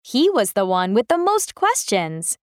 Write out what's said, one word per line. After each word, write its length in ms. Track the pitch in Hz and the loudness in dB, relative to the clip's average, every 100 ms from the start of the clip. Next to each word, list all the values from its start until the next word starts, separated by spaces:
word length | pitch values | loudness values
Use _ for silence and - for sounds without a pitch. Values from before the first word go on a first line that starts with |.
he 260 | - 254 349 | -6 0 2
was 240 | 370 196 | 2 0
the 140 | - 190 | 0 0
one 260 | 185 185 | 0 2
with 160 | 208 240 | 0 2
the 100 | 339 | 0
most 360 | 359 415 - | 2 0 -2
questions. 840 | - 403 508 - 196 165 160 165 - _ | -2 0 0 -2 -2 -2 -6 -8 -10 _